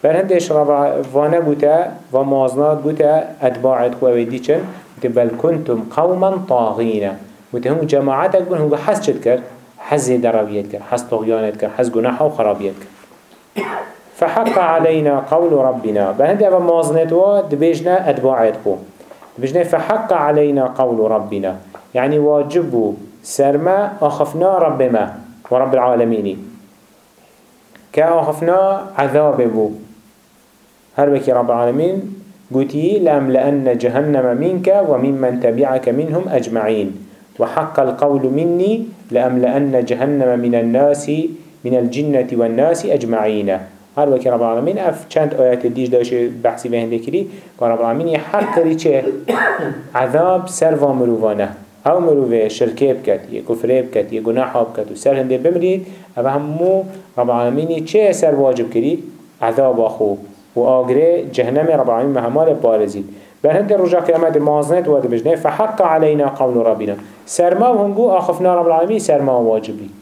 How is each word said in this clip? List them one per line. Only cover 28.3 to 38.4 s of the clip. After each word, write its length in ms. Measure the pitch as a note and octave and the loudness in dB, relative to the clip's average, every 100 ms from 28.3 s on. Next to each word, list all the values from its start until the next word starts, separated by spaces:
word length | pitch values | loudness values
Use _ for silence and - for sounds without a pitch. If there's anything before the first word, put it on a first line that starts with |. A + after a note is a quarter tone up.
| D3+ E3 F#3 F#3+ G3 - - | -2 0 2 2 0 -6 -2
عذاب 460 | C#3 C#3 D3+ B2+ | 0 2 2 2
بو. 260 | A#2 A2 G#2+ - - - _ _ _ _ _ _ _ _ _ - | 0 0 -2 -4 -18 -20 _ _ _ _ _ _ _ _ _ 0
هر 180 | C#3+ | 2
وکی 180 | C#3 C3+ | 2 2
رب 180 | B2 A#2+ | 2 2
العالمین 520 | A#2 A#2+ C#3 E3+ F#3+ - - - - _ | 2 2 2 0 -2 -6 -14 -18 -20 _
گوتی: 460 | C3 C#3 D3 E3 G#3 | -2 -2 0 0 2
«لأملأن 800 | E3+ D3 C3+ B2+ C#3 C#3+ C3 A#2 | 2 2 2 2 2 2 0 0
جهنم 580 | B2 B2+ D3+ C#3+ B2+ A#2+ | 0 0 2 2 2 0
منك 480 | E3+ F3+ F3+ G3 F3+ | 0 0 2 2 4
وممن 520 | C3 C3+ C3+ B2+ B2 | 2 2 0 0 0
تبعك 480 | A#2+ A#2 C#3 C3 B2+ | 0 2 0 2 0
منهم 360 | C3 D#3+ D#3+ F#3+ | -2 -2 -2 0
أجمعين. 640 | C#3+ A2+ A2+ G#2+ A2 F#2+ F#2+ - - - - | -2 -2 -2 0 0 -2 -8 -18 -20 -20 -6
وحق 420 | A#2+ - - - | -2 -2 -2 0
القول 420 | C3 B2 C#3+ C#3 | 0 0 0 2
مني 640 | C3 C#3 | 0 0